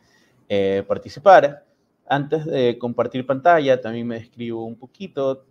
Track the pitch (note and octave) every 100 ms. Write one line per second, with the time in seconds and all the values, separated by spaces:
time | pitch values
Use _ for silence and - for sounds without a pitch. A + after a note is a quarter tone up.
0 | _ _ _ _ - G2+ G2 G2 G2+ G2
1 | - D3 G3 E3+ C#3+ D3 _ _ _ _
2 | - C#3+ D3 D#3 D#3 C#3 A#2+ A#2 A#2+ A#2+
3 | A#2+ C3 B2+ C3+ E3+ E3+ C#3 B2+ A2+ A#2
4 | A#2 A2+ G#2+ A#2 A#2 A2+ A2+ A2+ B2+ _
5 | F#3+ C#3 C3+ C3+ _